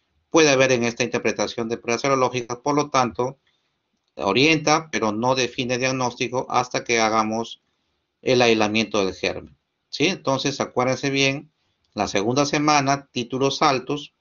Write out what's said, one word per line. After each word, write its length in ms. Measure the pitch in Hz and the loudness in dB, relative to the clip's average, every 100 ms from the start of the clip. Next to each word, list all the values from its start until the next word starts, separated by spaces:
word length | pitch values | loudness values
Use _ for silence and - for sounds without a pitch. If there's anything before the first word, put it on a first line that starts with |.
| _ _ _ | _ _ _
puede 200 | 165 156 | 4 6
haber 220 | 131 131 | 6 4
en 140 | 123 117 | 2 0
esta 180 | 117 | -2
interpretación 640 | 120 120 113 98 101 - 113 | -2 -2 -2 -2 -4 -4 -6
de 100 | 117 | -6
pruebas 240 | 120 117 | -4 -2
serológicas, 560 | 139 135 127 127 117 120 | 0 2 0 -2 -8 -6
por 140 | 147 | -2
lo 160 | 143 143 | 0 0
tanto, 500 | 135 120 - 123 147 _ _ _ _ _ _ _ - | 0 0 -2 -6 -6 _ _ _ _ _ _ _ -6
orienta, 720 | 98 117 147 160 151 156 160 | 0 2 4 2 2 0 0
pero 220 | 110 107 | -2 -2
no 240 | 104 123 131 | 0 0 0
define 420 | 120 - 123 123 | -2 -4 -4 -2
diagnóstico 680 | 131 131 127 120 123 127 - | -2 -2 -4 -4 -4 -4 -2
hasta 360 | 120 123 131 - | -2 -2 -4 -2
que 160 | 117 | 0
hagamos 600 | 110 110 107 110 113 - _ _ _ _ _ _ | 2 2 0 -2 -6 -12 _ _ _ _ _ _
el 200 | - 123 | 0 2
aislamiento 600 | 120 110 107 110 107 107 | 4 4 2 0 -2 -2
del 100 | 95 | -2
germen, 440 | 87 95 76 73 _ _ _ _ | -2 -6 -6 -12 _ _ _ _
¿sí? 160 | - 156 | -2 -2
Entonces, 560 | 175 - 131 139 135 | -2 -2 -2 -2 -4
acuérdense 480 | 107 - 123 127 143 | -4 -2 -2 -2 -2
bien, 420 | 135 135 139 147 _ _ _ _ | 0 0 -2 -8 _ _ _ _
la 140 | 104 95 | -6 -2
segunda 380 | 104 104 131 143 | -2 0 0 0
semana, 640 | - 151 147 135 139 - | 0 2 2 2 -2 -4
títulos 500 | 123 117 131 135 131 | -8 -6 -2 -2 2
altos 520 | 156 131 - 147 147 _ | 2 0 -2 -8 -10 _